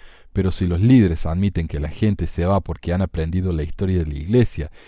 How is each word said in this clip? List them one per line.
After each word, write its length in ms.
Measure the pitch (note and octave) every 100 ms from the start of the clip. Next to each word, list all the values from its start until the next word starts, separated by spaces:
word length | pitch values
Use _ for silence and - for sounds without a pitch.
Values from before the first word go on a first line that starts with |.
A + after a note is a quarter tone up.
| - - -
Pero 180 | - F#2
si 160 | - F2+
los 140 | E2+
líderes 440 | A2+ C3 F#2+ D#2+ D#2
admiten 420 | E2+ G2 F2 D#2+
que 120 | D2
la 100 | D2+
gente 380 | - G#2+ G2 E2
se 180 | - F2
va 160 | G2
porque 320 | - D#2 -
han 80 | F2+
aprendido 500 | F#2+ - D#2+ F2+ F#2
la 100 | D#2+
historia 340 | D2+ - F#2+ F2+
de 80 | D#2
la 140 | C#2+
iglesia 520 | D#2+ A#2+ A2+ E2 D2 -